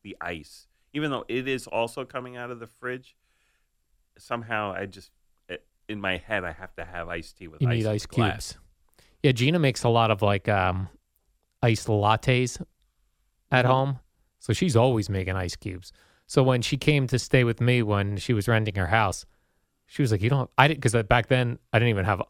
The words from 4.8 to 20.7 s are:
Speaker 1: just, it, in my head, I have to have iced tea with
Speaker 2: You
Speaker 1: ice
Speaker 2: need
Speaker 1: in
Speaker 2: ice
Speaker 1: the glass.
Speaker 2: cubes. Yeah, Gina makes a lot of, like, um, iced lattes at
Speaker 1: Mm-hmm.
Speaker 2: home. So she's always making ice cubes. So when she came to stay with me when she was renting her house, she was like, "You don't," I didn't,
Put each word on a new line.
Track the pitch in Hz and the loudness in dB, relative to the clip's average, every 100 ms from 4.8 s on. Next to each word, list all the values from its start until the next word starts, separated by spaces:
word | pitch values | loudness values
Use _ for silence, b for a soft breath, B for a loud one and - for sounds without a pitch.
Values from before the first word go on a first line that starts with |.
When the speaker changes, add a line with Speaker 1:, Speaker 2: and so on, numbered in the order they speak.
| 101 | -10
Speaker 1:
just, | 95 - _ _ _ - | -12 -20 _ _ _ -16
it, | 87 - _ - | -16 -16 _ -12
in | 107 | -6
my | 98 90 | -4 -4
head, | - 104 | -4 -4
I | 90 | -4
have | 80 92 - | -10 -16 -14
to | 85 | -14
have | 87 85 | -12 -10
iced | 85 82 - | -10 -12 -18
tea | 87 | -20
with | 76 | -4
Speaker 2:
You | 123 | -2
Speaker 1:
ice | 117 | 0
Speaker 2:
need | 107 | -2
Speaker 1:
in | |
Speaker 2:
ice | 104 | -4
Speaker 1:
the | - - | -4 -2
glass. | 82 - - | -2 -2 -10
Speaker 2:
cubes. | - _ _ _ b b b | -16 _ _ _ b b b
Yeah, | 143 | 0
Gina | 120 127 175 | 2 2 2
makes | 143 - | 2 2
a | 120 | 2
lot | 117 113 | 4 4
of, | 104 | 2
like, | 104 101 - | 2 2 2
um, | 101 92 92 98 - _ _ _ _ _ _ | 2 2 -2 -6 -12 _ _ _ _ _ _
iced | 123 113 - | 0 0 0
lattes | 104 104 110 - 127 123 - - _ _ _ _ _ _ _ _ | 2 4 2 2 0 0 -6 -16 _ _ _ _ _ _ _ _
at | 127 123 | 2 4
Speaker 1:
Mm-hmm. | |
Speaker 2:
home. | 131 135 131 - _ _ _ | 2 0 -4 -12 _ _ _
So | - | -4
she's | 110 180 113 | -2 2 4
always | 127 113 98 | 4 2 -2
making | 98 92 92 | -4 -4 -4
ice | 90 - | -6 -8
cubes. | 101 90 - b b b - | -10 -12 -14 b b b -2
So | - | 2
when | 131 127 | 2 2
she | 117 135 | 0 0
came | - 147 127 | 2 2 2
to | 127 | -2
stay | - 135 | 2 2
with | 120 117 | 4 2
me | 120 123 | 2 2
when | 107 101 101 101 | 2 0 0 -4
she | - | -2
was | 113 98 | 0 2
renting | 110 107 98 | 2 0 -2
her | 85 | 2
house, | 110 101 - - _ _ _ _ _ _ | 2 2 -2 -12 _ _ _ _ _ _
she | - | -2
was | 135 | 0
like, | 104 | 2
"You | 110 | 2
don't," | 139 123 - | 0 0 4
I | |
didn't, | 139 | 4